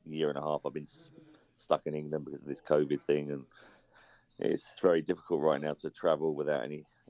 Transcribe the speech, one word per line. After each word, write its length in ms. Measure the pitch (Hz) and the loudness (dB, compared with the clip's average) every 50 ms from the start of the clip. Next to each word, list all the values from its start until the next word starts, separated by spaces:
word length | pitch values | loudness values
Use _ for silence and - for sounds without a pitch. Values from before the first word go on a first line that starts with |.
| - | -14
year 240 | 80 78 78 78 73 | -8 -2 0 0 0
and 80 | 69 71 | 0 0
a 20 | |
half 220 | 76 76 76 76 - | -2 -2 -2 -2 -2
I've 80 | 71 | -4
been 120 | 67 76 73 | -6 -8 -10
s-, 260 | - - - - - - - - - - - _ _ _ _ | -12 -16 -20 -20 -20 -20 -20 -20 -20 -20 -20 _ _ _ _
stuck 280 | - - 80 76 - | -2 0 0 0 0
in 80 | 78 76 | -2 -4
England 300 | 76 76 73 76 76 71 | -4 -4 -4 -4 -4 -4
because 180 | 69 73 71 | -6 -12 -10
of 60 | 73 73 | -8 -8
this 140 | 69 - | -10 -6
covid 400 | - - 76 73 73 69 73 71 | 0 2 4 4 4 2 0 0
thing, 280 | - - 73 73 73 73 | 0 2 0 0 0 -2
and 140 | 71 67 65 - _ - - - - - _ _ _ - - - - _ _ _ _ - | -6 -8 -10 -14 _ -20 -20 -20 -20 -20 _ _ _ -20 -20 -20 -20 _ _ _ _ -2
it's 400 | - - - - - - - - | 0 0 0 0 -4 -8 -2 2
very 220 | - 92 85 82 | 4 4 4 4
difficult 400 | 78 - 90 - - - 87 73 | 2 0 -2 -4 -2 -2 0 2
right 180 | 71 80 76 69 | 4 4 4 2
now 140 | 73 76 73 | 0 -4 -4
to 160 | - - 78 | -4 -8 -10
travel 440 | - - - 85 78 73 78 80 76 | -8 -2 2 2 2 2 2 0 -2
without 300 | 73 76 73 73 67 58 | 0 0 0 0 0 -2
any, 200 | 71 73 76 76 _ _ _ _ | -4 -8 -10 -12 _ _ _ _